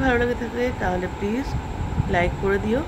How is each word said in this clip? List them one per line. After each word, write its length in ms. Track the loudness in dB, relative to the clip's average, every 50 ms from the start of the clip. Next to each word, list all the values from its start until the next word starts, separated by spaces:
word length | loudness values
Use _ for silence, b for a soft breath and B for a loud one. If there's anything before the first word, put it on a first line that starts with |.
| 2
ভালো 120 | 2 4 4
লাগে 140 | 2 2 0 -2
থাকে 220 | -4 -4 -2 -2 0 0 0 0
তাহলে 260 | -2 0 0 0 -2 -4 -4 -4
প্লিজ 300 | -2 -2 0 0 -2 -2 -4 -4 -4 -4 -4 -4 -4 -4 -2 -2 0 2 2
লাইক 180 | 2 2 2 0 0 0
করে 140 | 2 2 2 2
দিও, 140 | 2 0 0 0